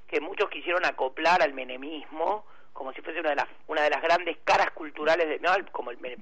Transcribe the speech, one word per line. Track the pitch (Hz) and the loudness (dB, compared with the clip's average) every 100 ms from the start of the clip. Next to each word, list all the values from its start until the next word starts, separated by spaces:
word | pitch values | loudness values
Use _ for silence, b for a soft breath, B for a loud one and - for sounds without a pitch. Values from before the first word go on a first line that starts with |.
| - | -4
que | 160 | -2
muchos | 151 196 202 | -2 -2 -2
quisieron | 151 151 175 165 | -2 -2 0 2
acoplar | 135 131 143 160 180 | 0 -2 2 4 6
al | 156 | 4
menemismo, | 135 127 127 135 156 - 156 170 208 - b b | 2 -8 -8 -8 -10 -10 -2 0 -2 -4 b b
como | - 135 | -10 -10
si | 127 | -10
fuese | 160 160 | -8 -2
una | 160 | 0
de | 139 | 0
las, | 127 - - | -2 -4 -4
una | 156 | 2
de | 151 | 2
las | 143 | 2
grandes | 160 170 170 156 | 4 4 2 -4
caras | - 202 185 | 2 4 4
culturales | - 156 139 151 165 156 | 0 -10 -2 4 4 4
de, | 143 | 2
¿no? | 156 190 - | 2 2 2
Como | - 123 | -6 -6
el | 120 | -8
mene-, | 127 127 | -10 -10